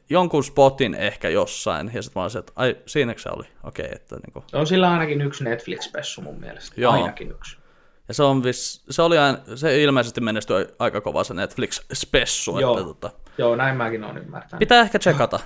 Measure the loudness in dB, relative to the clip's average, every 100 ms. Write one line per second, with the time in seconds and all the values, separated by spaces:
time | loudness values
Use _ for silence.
0 | 0 2 2 0 2 6 6 6 -2 0
1 | -4 -2 0 0 0 -2 -4 -4 -4 -8
2 | -8 -6 -6 -6 -10 -2 -2 -2 -4 -2
3 | -2 -4 -10 -10 -12 -16 -16 -10 -10 -12
4 | -14 -16 -14 -18 -8 -4 0 4 4 2
5 | 0 -2 -2 -4 -4 -4 -6 -10 -10 -10
6 | -10 -12 -14 -14 -14 -16 -14 0 2 4
7 | 0 -6 -14 -14 -16 -20 _ _ _ _
8 | -6 2 4 4 2 -2 -6 -10 -8 2
9 | 4 6 4 2 -6 -4 2 4 4 4
10 | 0 -2 -2 -2 0 0 0 -2 -2 -2
11 | -2 -2 -2 -4 -6 -4 -4 -6 -8 -8
12 | 0 2 2 -2 -2 0 2 2 -2 -10
13 | -14 -14 -14 -2 0 2 0 0 -4 -6
14 | -8 -12 -14 -16 -10 0 6 6 6 2
15 | 2 4 2 -2